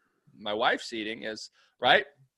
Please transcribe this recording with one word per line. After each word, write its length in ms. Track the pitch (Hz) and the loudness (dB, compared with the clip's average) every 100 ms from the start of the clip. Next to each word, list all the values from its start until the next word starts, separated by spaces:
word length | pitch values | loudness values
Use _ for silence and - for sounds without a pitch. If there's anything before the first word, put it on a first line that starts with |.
| _ _ _ - | _ _ _ -12
my 160 | 104 | -6
wife's 400 | 107 131 262 - | 0 0 0 -4
eating 300 | 117 107 110 | -8 -8 -8
is, 260 | 107 110 - _ _ _ | -10 -12 -14 _ _ _
right? 260 | 123 180 - - _ | 4 4 2 -10 _